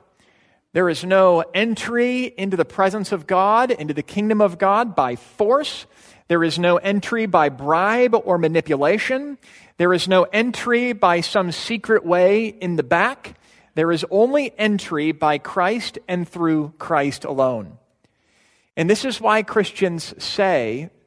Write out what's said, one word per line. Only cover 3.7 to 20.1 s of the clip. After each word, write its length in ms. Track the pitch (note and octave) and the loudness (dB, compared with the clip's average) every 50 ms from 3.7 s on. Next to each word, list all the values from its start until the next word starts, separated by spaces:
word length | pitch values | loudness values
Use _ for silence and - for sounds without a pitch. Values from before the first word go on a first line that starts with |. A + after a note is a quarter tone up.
into 220 | A#3+ - D3+ D3+ D3 | -2 -2 -4 -6 -6
the 100 | D3+ C#3+ | -6 -6
kingdom 360 | - - G3+ G#3 G#3+ A3 G#3 | -6 -4 -2 0 0 2 2
of 200 | G#3+ F#3+ F3 E3+ | 2 2 2 0
God 340 | G3 F#3+ G3 A3 B3 A#3 F3+ | 0 2 2 2 0 0 0
by 220 | - C3+ B2 B2 | 0 0 0 -2
force. 720 | A#2 - - _ - G#3+ G#3 B3 C#4+ D4+ - - - - _ _ _ - - - _ _ | -6 -12 -8 _ -2 0 2 2 2 0 -2 -10 -12 -16 _ _ _ -20 -20 -20 _ _
There 160 | - E3+ E3+ E3 | -2 0 2 2
is 160 | E3 C#3 F3 | 0 0 0
no 180 | F3 F3 F3 | 2 2 2
entry 480 | F3 - G3 G3+ G3+ - - A#3 A3+ A3 | 2 2 0 -2 -2 -2 -4 -4 -4 -2
by 240 | G3+ F3 E3+ D3+ D3 | 2 2 4 4 2
bribe 640 | C3+ B2 C#3 C#3+ D#3+ E3 F#3 G#3 A3+ B3 B3 B3 A3+ | 0 -2 -2 0 0 2 2 2 2 2 2 2 2
or 240 | G#3+ - - F3+ | 2 2 0 0
manipulation. 1040 | E3+ E3+ D#3+ E3 E3 D#3 - D3+ C3+ C#3+ D#3+ G3 A3 - - C4 C4 C#4+ C#4+ C#4+ - _ - - - - _ _ | 0 2 2 0 0 0 0 0 0 2 2 2 0 -2 -4 -4 -4 -6 -8 -14 -16 _ -20 -20 -20 -20 _ _
There 160 | - F3 F3+ F#3 | 0 2 2 2
is 140 | E3+ E3+ | 2 2
no 160 | F3+ F#3+ F#3 E3+ | 2 4 4 2
entry 680 | - - G#3+ A#3 B3+ - - - A#3+ A#3+ A#3 B3 B3 A#3+ | 2 0 -2 -2 -2 -4 -4 -2 0 0 0 0 -2 -2
by 280 | G3+ - F3+ F3 E3+ | 2 2 2 2 2
some 300 | E3 - - G#3 F#3 F3 | 0 -2 0 0 0 -2
secret 540 | D#3+ - - - A#3 G#3+ - - A3+ - - | -4 -8 -8 -6 -6 -4 -2 0 0 2 2
way 420 | E3 F3 F3+ F3+ F#3 G3+ A3 A3+ | 2 2 4 4 4 4 2 0
in 280 | G#3+ G#3 - F#3 F3+ E3+ | -2 -6 -6 -6 -4 -2
the 80 | D#3+ C3+ | -2 0
back. 560 | B2 E3+ E3+ G3 B3 C#4 - - - - _ _ _ _ _ _ _ - | 0 2 2 2 0 -2 -6 -14 -20 -20 _ _ _ _ _ _ _ -4
There 180 | D#3+ D#3+ E3 | -2 0 0
is 140 | E3+ D#3+ D#3+ - | 0 -2 -2 0
only 420 | F#3 G3 A3+ B3+ C#4 D4 C#4 A#3+ - - | 2 2 2 4 2 0 -2 -2 -4 -2
entry 520 | G#3+ G#3+ G#3 G3 - - E3+ D3 D3+ D#3+ | 0 0 0 -2 -4 -4 -4 -2 -2 -2
by 280 | D#3 D3+ D#3+ D3+ D3 C#3+ | -2 0 0 0 0 0
Christ 580 | - - - G3 F3 F#3+ A3+ A#3+ - - - - - | -4 -6 -2 0 0 0 0 -2 -6 -10 -12 -12 -10
and 220 | - F3+ F3+ F3 - | -6 -6 -6 -6 -6
through 440 | - F3 E3+ D#3+ D#3+ D#3 D3 D3 - | -6 -2 0 0 0 0 -2 -4 -10
Christ 480 | - - - E3 D3 C#3+ C#3+ C3+ - - | -12 -6 -2 -2 0 0 -2 -4 -6 -8
alone. 540 | D3 C#3 C3+ C3+ C3 B2 A2 G2+ D#2+ - - _ _ _ _ _ _ _ _ _ _ _ _ _ _ _ _ _ _ - | -6 -2 0 0 0 0 -4 -8 -12 -16 -20 _ _ _ _ _ _ _ _ _ _ _ _ _ _ _ _ _ _ -6
And 100 | - D#3+ | -2 2
this 180 | F3 G#3+ - - | 2 2 2 0
is 140 | C4+ A3 - | -4 -4 -2
why 220 | A3 A3 G#3+ A3 | 0 2 2 2
Christians 720 | G#3 - - A3 F#3+ - - - G3 F3+ E3+ D#3+ - - | 0 0 0 0 -2 -2 -2 -2 -2 -2 -2 -4 -10 -12